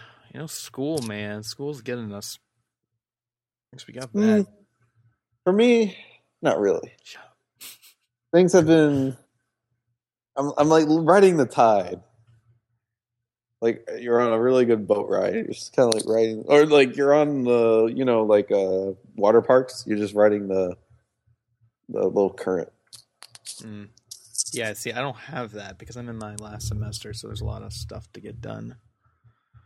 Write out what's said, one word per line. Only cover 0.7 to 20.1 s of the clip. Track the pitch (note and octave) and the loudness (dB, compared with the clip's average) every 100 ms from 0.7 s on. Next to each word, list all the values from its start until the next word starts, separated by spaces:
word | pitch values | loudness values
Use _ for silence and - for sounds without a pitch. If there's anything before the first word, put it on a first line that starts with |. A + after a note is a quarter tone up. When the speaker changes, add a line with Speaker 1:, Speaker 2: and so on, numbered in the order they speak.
| - C#3+ D#3+ | -8 -6 -6
Speaker 1:
man. | A#2 G#2 G#2 G#2 | -8 -8 -10 -12
School's | A2 - C#3+ D3 | -14 -12 -12 -12
getting | A2+ B2 A2 | -10 -10 -10
us. | G2+ - - _ _ _ _ _ _ _ _ _ _ _ _ _ | -12 -14 -18 _ _ _ _ _ _ _ _ _ _ _ _ _
Guess | B2+ - | -20 -20
we | |
got | A#2+ C3 | -16 -8
Speaker 2:
Mm, | G3+ G#3+ G#3+ F#3+ | 0 2 2 0
Speaker 1:
that. | _ _ _ _ _ _ _ _ _ - | _ _ _ _ _ _ _ _ _ 0
Speaker 2:
for | |
me, | G3+ A#3+ A#3 G#3+ - - _ _ _ | 2 4 4 0 -6 -20 _ _ _
not | C#3+ F#2 | -2 0
really. | G2+ D#2+ - _ | 0 -2 -6 _
Speaker 1:
Shut | - - | -20 -20
up. | - _ _ _ - - _ _ _ _ _ | -20 _ _ _ -20 -20 _ _ _ _ _
Speaker 2:
Things | E3+ F#3 | 4 6
have | F#3 D#3 | 6 6
been, | E3 D3+ C#3+ C3+ B2 _ _ _ _ _ _ _ _ _ _ _ - | 6 4 2 -4 -8 _ _ _ _ _ _ _ _ _ _ _ -6
I'm, | C#3+ - | -4 0
I'm, | D3 | 4
like, | D#3+ D3+ | 4 4
riding | D#3 D#3+ G3 F#3+ E3+ | 2 4 6 6 4
the | B2+ | 0
tide. | - A2+ G#2 F#2+ F2+ - _ _ _ _ _ _ _ _ _ _ _ _ _ _ _ | 4 4 4 0 -8 -16 _ _ _ _ _ _ _ _ _ _ _ _ _ _ _
Like, | A2+ - - - | -4 -4 -8 -10
you're | A#2+ A#2+ | -2 0
on | A#2+ | 2
a | A2+ | 2
really | B2 B2+ A#2+ | 2 4 4
good | A2+ G2+ | 2 0
boat | G#2 - | -2 0
ride. | F#2+ F#2+ | -2 -2
You're | G#2+ - | -4 -6
just | - - | -10 -4
kinda, | - A#2+ - | 0 2 2
like, | - | 0
riding, | A2 A2+ A2 - | 0 0 -2 2
or, | D3 D3+ | 4 6
like, | D3 C3+ A#2 | 4 4 2
you're | C#3 | 2
on | D3 D3 C#3 B2 | 4 2 0 0
the, | A#2+ A2+ A2+ A2+ | 2 4 4 2
you | B2+ C3 | 0 0
know, | A#2 | 2
like, | G#2+ G#2 G2+ | 4 2 2
uh, | G2+ F#2+ F#2+ F#2+ F#2 _ - | 0 0 -2 -4 -8 _ 0
water | G2+ A2+ | 4 4
parks. | A2 C3 C3+ - - | 6 4 2 -6 -6
You're | G#2+ | -4
just | G#2 | -2